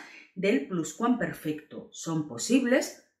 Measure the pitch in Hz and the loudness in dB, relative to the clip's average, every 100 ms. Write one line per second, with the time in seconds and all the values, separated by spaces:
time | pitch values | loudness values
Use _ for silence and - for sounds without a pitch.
0 | - - - - 185 262 - 185 151 - | -12 -20 -20 -4 2 2 0 -4 -4 -2
1 | 233 226 170 - 156 151 - 110 - - | 0 2 0 -4 -6 -6 -8 -16 -16 -12
2 | - 160 151 117 - 254 240 262 - - | -4 -4 -4 -4 2 4 6 2 2 -8
3 | _ _ | _ _